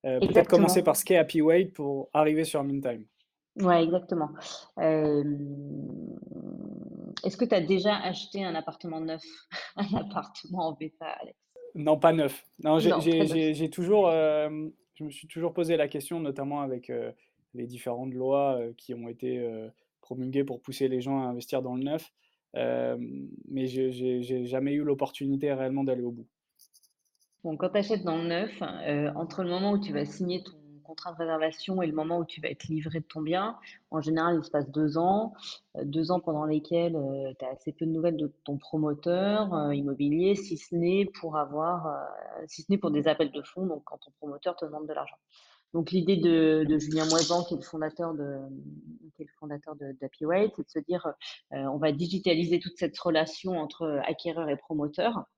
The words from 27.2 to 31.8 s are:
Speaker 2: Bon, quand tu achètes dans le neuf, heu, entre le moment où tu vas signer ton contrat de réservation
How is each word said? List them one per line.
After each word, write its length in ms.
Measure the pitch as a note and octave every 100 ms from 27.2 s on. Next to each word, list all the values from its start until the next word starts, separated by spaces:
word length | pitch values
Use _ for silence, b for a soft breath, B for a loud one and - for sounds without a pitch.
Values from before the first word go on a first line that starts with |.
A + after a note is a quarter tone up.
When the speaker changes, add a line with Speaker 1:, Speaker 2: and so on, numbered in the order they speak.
| _ _
Speaker 2:
Bon, 140 | F3 D3+
quand 120 | F#3
tu 80 | G#3
achètes 260 | G3+ G#3+
dans 140 | F3 E3
le 100 | E3+
neuf, 340 | E3+ A3 -
heu, 480 | - F#2 - D3 D3 D3
entre 280 | E3 -
le 60 | F3+
moment 240 | F3+ G3
où 60 | G3+
tu 140 | G3+
vas 120 | D3 D3
signer 360 | - F3+ F3+
ton 100 | - - - D3
contrat 280 | - D#3+ F3+
de 60 | E3
réservation 640 | E3 D#3+ D#3+ D#3 - F#3